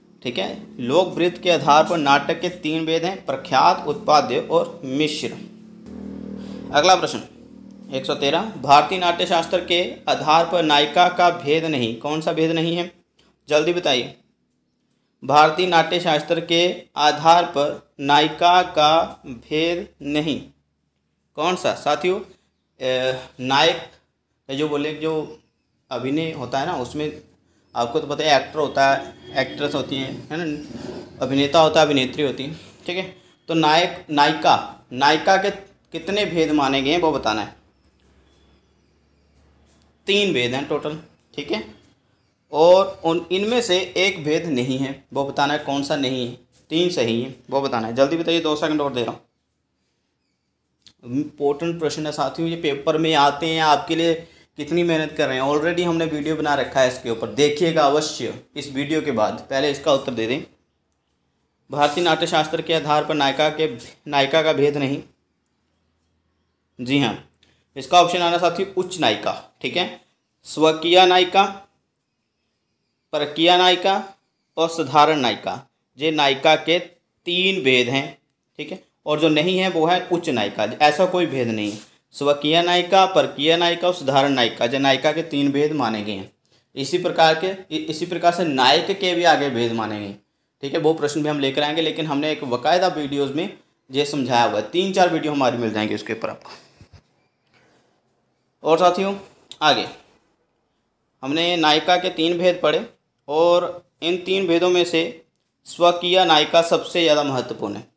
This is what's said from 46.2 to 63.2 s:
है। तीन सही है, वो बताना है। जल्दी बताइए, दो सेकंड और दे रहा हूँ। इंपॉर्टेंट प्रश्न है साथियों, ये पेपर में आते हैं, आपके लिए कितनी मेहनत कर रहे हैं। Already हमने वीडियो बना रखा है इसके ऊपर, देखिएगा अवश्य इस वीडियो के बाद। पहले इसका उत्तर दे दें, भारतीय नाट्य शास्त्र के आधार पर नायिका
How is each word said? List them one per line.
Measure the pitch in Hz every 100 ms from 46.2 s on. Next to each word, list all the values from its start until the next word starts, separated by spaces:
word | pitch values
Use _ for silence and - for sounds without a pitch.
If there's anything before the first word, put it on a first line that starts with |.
| 120
है। | - _ _ -
तीन | 160 175
सही | 175 117 113
है, | 135 - -
वो | 135
बताना | 135 120 110
है। |
जल्दी | 117 139 165
बताइए, | 170 165
दो | 156 151
सेकंड | 160 151
और | 143
दे | 123
रहा | 113
हूँ। | - _ _ _ _ _ _ _ _ _ _ _ _ _ _ _ _ - _ 123
इंपॉर्टेंट | 131 151 - 143 147 170 165
प्रश्न | 151 - 151
है |
साथियों, | 147 139 - 165
ये | 170
पेपर | 165 143 - 156
में | 160 151
आते | 143 143 165
हैं, | 160
आपके | 156 143 - 165
लिए | 165 165 165 _ _ -
कितनी | 143 170
मेहनत | 175 160 151 156
कर | 143
रहे | 131
हैं। |
Already | 135 147 160 175
हमने | 175 165 160
वीडियो | 156 147 156
बना | 151
रखा | 139 123 139
है | 127
इसके | 123 120
ऊपर, | 113 113
देखिएगा | 104 147 147 175 160
अवश्य | 143 147 151 - 113 104 - 151
इस | 139
वीडियो | 135 139 156
के | 143
बाद। | 117 104 113 -
पहले | 135 147
इसका | 143 160
उत्तर | 139 -
दे | 117 113
दें, | 139 - _ _ _ _ _ _ _ _ _ _ _ -
भारतीय | 139 147 180
नाट्य | 175 160 165
शास्त्र | 170 156 160
के | 160
आधार | 160 147 151
पर | 147
नायिका | 156